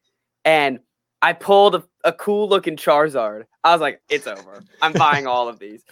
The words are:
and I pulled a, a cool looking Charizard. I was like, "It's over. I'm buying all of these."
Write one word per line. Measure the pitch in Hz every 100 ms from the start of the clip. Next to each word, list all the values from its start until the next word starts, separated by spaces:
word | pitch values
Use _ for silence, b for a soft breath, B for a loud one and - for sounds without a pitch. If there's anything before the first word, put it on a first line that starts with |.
| _ _ _ _ 156
and | 156 143 127 _ _ _ -
I | 160
pulled | 170 - 196 202 180
a, | - _ 160
a |
cool | 165 - 208 208
looking | 196 180 156
Charizard. | - 147 156 135 110 107 113 _ 160
I |
was | 170
like, | 147 113 -
"It's | 143 127
over. | 98 92 104 - -
I'm | 160
buying | 160 160 143 135
all | 123 120
of | 113
these." | 101 107 _